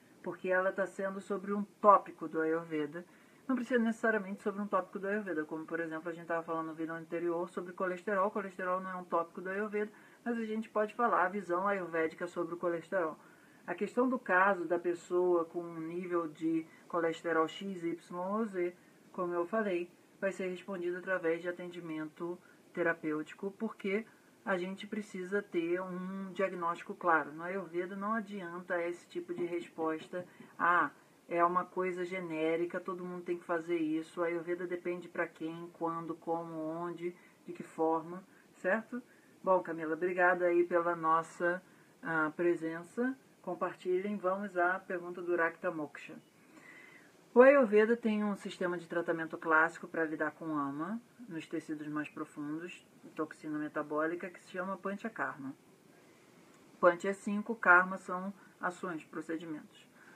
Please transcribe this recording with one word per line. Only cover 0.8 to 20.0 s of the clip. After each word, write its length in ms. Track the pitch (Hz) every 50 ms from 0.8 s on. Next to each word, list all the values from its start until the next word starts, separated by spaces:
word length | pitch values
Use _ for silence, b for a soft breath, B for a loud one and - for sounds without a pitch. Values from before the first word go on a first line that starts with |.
| 190
sendo 360 | 185 - - 196 196 196 196
sobre 320 | - - 202 185 190 202 202
um 100 | 208 202 - - _
tópico 480 | - 208 196 185 - 175 165 - 165
do 140 | 156 156 160
Ayurveda. 640 | 160 160 160 165 170 165 160 151 147 147 156 175 175 B B B B B B B B
Não 80 | - 262
precisa 240 | 233 240 - 262 240
necessariamente 640 | 226 226 220 - - 220 220 214 190 185 202 196 -
sobre 180 | 214 196 202
um 60 | 208
tópico 320 | 202 202 185 185 - - 196
do 80 | 190
Ayurveda, 380 | 196 208 214 202 190 165 156 151
como, 200 | - 165 156 160
por 140 | 160 165 165
exemplo, 300 | 165 160 156 160 165 175
a 20 |
gente 160 | 165 170 170
tava 160 | 165 170 165 165
falando 240 | 175 165 160 160
no 60 | 160 156
vídeo 200 | 160 160 160 165
anterior 540 | 165 160 - 170 165 175 175 170 170 180 175
sobre 220 | - 196 175 180
colesterol. 580 | 175 - 190 180 180 180 - 214 208 190 190 208
Colesterol 520 | - 220 196 190 185 - 185 185 185 190
não 80 | 190 190
é 60 | 185
um 80 | 180 180
tópico 340 | 175 175 170 170 - - 202
do 100 | 180 185
Ayurveda, 400 | 190 202 214 208 202 208 214 220 B B B B B B B
mas 120 | 233 240
a 60 | 233 226
gente 240 | 214 214 220 226
pode 260 | - - 208 214 208 -
falar 300 | - 240 226 180 170 180
a 60 | 185
visão 360 | 196 208 180 170 175 180 190
ayurvédica 640 | 202 202 190 175 165 165 165 160 160 165 - 180
sobre 280 | 175 - 180 170 165 170
o 20 |
colesterol. 600 | 170 180 175 170 165 160 - 196 185 160 156 - B B B B B B B B B B
A 80 | - 175
questão 360 | - 208 190 - 240 254 254
do 100 | 254 240
caso 460 | - - 185 180 190 202 196 175 165
da 120 | 160 175
pessoa 680 | 170 170 180 170 170 - - 175 180 180 180 175 170 165
com 180 | 165 - 170 170
um 160 | 170 170 165
nível 480 | 160 160 170 180 185 175 175 170 165
de 400 | 156 156 165 160 165 165 160 160 B B B B -
colesterol 580 | - 170 165 165 160 - - 170 160 160 160
X, 380 | 160 - - 196 196 190 175 165
Y 320 | 170 160 - - - 175
ou 260 | 180 180 190 202 220 233
Z, 320 | 208 190 180 175 180 180 B B B B B B - -
como 200 | - 180 175 175
eu 120 | 175 170
falei, 440 | 175 220 220 214 202 180 170 180 - - -